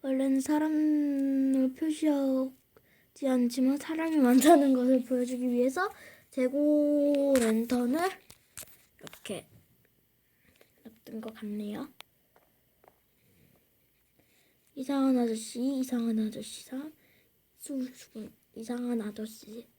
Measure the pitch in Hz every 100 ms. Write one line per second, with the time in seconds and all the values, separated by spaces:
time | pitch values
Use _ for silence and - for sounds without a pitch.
0 | 277 262 269 269 269 302 311 302 302 302
1 | 294 277 277 269 269 262 262 262 320 302
2 | 311 285 269 262 262 - _ _ _ _
3 | _ - 277 254 240 240 262 285 - 320
4 | 330 311 247 254 285 330 277 254 247 262
5 | 247 254 247 254 247 240 247 269 392 -
6 | - - _ - 254 277 294 302 294 294
7 | 285 285 277 269 226 220 233 247 240 294
8 | 370 370 _ - _ - - - _ _
9 | - - - 180 - - _ _ _ _
10 | _ _ _ _ _ _ _ _ 233 -
11 | - 220 226 220 214 208 208 214 277 _
12 | - _ _ _ _ _ _ _ - _
13 | _ _ _ _ _ _ _ _ _ _
14 | _ _ _ _ _ _ _ - 262 277
15 | 269 254 240 220 220 240 254 269 254 247
16 | 233 220 214 214 214 - - 254 302 -
17 | _ _ _ _ _ _ - 277 254 -
18 | - 226 208 _ _ - 226 240 247 240
19 | 208 208 220 - - 226 233